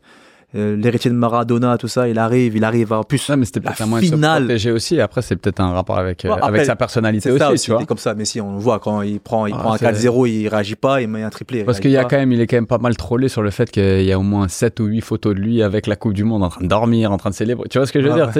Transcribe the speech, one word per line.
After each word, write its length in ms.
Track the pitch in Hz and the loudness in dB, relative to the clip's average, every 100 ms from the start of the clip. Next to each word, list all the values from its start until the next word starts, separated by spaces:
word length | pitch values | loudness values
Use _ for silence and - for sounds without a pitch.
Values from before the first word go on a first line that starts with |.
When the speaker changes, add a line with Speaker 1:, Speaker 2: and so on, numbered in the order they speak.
| _ - - _ _ 110 | _ -20 -20 _ _ -6
Speaker 1:
euh, 200 | 104 107 | -4 0
l'héritier 340 | 117 117 131 | 0 0 0
de 60 | 120 | 0
Maradona, 600 | 117 117 120 120 123 117 | 0 0 0 0 2 0
tout 100 | 117 | -2
ça, 180 | - 123 | -2 0
il 80 | 110 | 0
arrive, 380 | 113 127 123 | 2 2 2
il 80 | 107 | 2
arrive 300 | 110 117 107 | 2 2 0
à, 80 | 110 | -2
en 20 | |
plus, 260 | 107 135 - | -2 -2 0
Speaker 2:
Non, 80 | 143 | 0
mais 60 | |
c'était 140 | 120 - | 0 -2
Speaker 1:
la 120 | - | -6
Speaker 2:
peut-être 80 | 104 | -4
un 60 | 107 | -2
moyen 160 | 117 | 2
de 40 | 180 | 2
se 60 | |
Speaker 1:
finale. 300 | 156 151 156 | 4 2 2
Speaker 2:
protéger 260 | 123 120 117 | 2 0 0
aussi. 300 | 113 - 160 | 0 0 0
Après, 200 | 104 - | 0 -2
c'est 140 | - | -4
peut-être 240 | 92 104 92 | -2 -2 0
un 140 | 92 | 0
rapport 260 | 90 92 101 | 0 -2 -2
avec, 260 | 92 90 | -2 -4
euh, 40 | 92 | -2
Speaker 1:
Ouais, 60 | |
après, 120 | 90 95 | 0 0
Speaker 2:
avec 180 | 110 139 | 2 2
sa 100 | 113 | 0
personnalité 520 | 120 120 110 107 127 | -2 0 0 0 2
Speaker 1:
c'est 100 | 135 | 2
ça 60 | 147 | 4
Speaker 2:
aussi, 80 | |
Speaker 1:
aussi, 100 | 123 | 2
Speaker 2:
tu 60 | - | 2
vois. 80 | 117 | 0
Speaker 1:
c'est 60 | 156 | 0
comme 120 | 107 | -4
ça, 160 | 123 | -4
Messi, 260 | 107 104 120 | -4 -6 -6
on 120 | 101 | -6
le 80 | 101 | -2
voit, 180 | 113 107 | 0 0
quand 240 | - 107 | 0 -2
il 160 | 101 104 | -2 -6
prend, 280 | - 113 107 | -4 -2 -2
il 80 | 117 | -2
Speaker 2:
Ah, 20 | |
Speaker 1:
prend 140 | 120 | -2
un 60 | 110 | 0
Speaker 2:
c'est 60 | 120 | 0
Speaker 1:
quatre 100 | 107 | 2
zéro, 300 | 120 120 123 | 2 2 2
il 200 | 110 104 | 0 -2
réagit 300 | 107 101 107 | -2 -2 -2
pas, 240 | 135 135 | 0 0
il 60 | 113 | -2
met 160 | 110 | -4
un 60 | 110 | -8
triplé, 280 | - - 123 | -10 -8 -4
il 60 | |
Speaker 2:
Parce 140 | 101 107 | -2 0
Speaker 1:
réagit 40 | |
Speaker 2:
qu'il 80 | 135 | 2
y 60 | 135 | 2
a 60 | |
Speaker 1:
pas. 40 | 123 | 2
Speaker 2:
quand 80 | 139 | 2
même, 120 | 131 | 2
il 100 | 120 | 2
est 60 | 117 | 2
quand 100 | 120 | 0
même 120 | 110 | 0
pas 100 | 117 | 0
mal 180 | 120 113 | 0 -2
trollé 300 | - 120 131 | -2 -2 0
sur 140 | - | 0
le 80 | 104 | -2
fait 180 | - 117 | -2 -2
qu'il 320 | - 98 95 | 2 2 4
y 80 | 95 | 2
a 40 | 95 | 2
au 60 | |
moins 240 | 98 101 95 | 2 0 0
sept 320 | - 117 - | 0 -2 0
ou 60 | |
huit 160 | 107 113 | -2 -2
photos 340 | - 113 110 | -4 -2 -2
de 60 | 98 | -2
lui 200 | 107 117 | 0 0
avec 280 | 104 104 104 | 2 0 -2
la 80 | 107 | -2
Coupe 160 | 117 | -2
du 80 | 98 | 0
Monde 220 | 107 110 | 0 0
en 60 | 90 | -2
train 100 | - | -2
de 60 | 90 | -2
dormir, 420 | 101 117 117 110 | 0 2 2 2
en 60 | 98 | 0
train 140 | 107 | -2
de 40 | |
célébrer. 340 | 95 107 120 - | -4 -2 -4 -2
Tu 100 | 123 | -2
vois 100 | 135 | 0
ce 40 | |
que 60 | 147 | 2
je 40 | 139 | 2
veux 60 | |
Speaker 1:
Ouais, 60 | 160 | 2
Speaker 2:
dire, 80 | |
Speaker 1:
ouais, 40 | 135 | 2